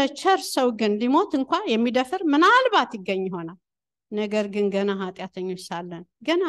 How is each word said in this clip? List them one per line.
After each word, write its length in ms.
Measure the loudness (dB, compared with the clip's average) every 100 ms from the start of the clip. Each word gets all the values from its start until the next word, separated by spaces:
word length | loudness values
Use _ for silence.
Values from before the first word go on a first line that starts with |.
| 2
ቸር 260 | 0 2 2 0
ሰው 220 | 0 0
ግን 200 | 0 0 0
ሊሞት 360 | 2 2 2
እንኳ 180 | -2 0 -2 0
የሚደፍር 560 | 0 2 0 -2 -2 2
ምናልባት 680 | 4 6 6 4 2 0
ይገኝ 300 | -4 -4 -2
ይሆናል። 340 | -2 -6 -8 -12 _ _ _ _ _
ነገር 340 | -6 -2 -2 -2
ግን 180 | -2 0
ገና 220 | 0 -2 -2
ኃጢአተኞች 640 | -6 -8 -12 -8 -8 -8
ሳለን፣ 400 | -10 -10 -10 -14 -16 _
ገና 200 | -2 -2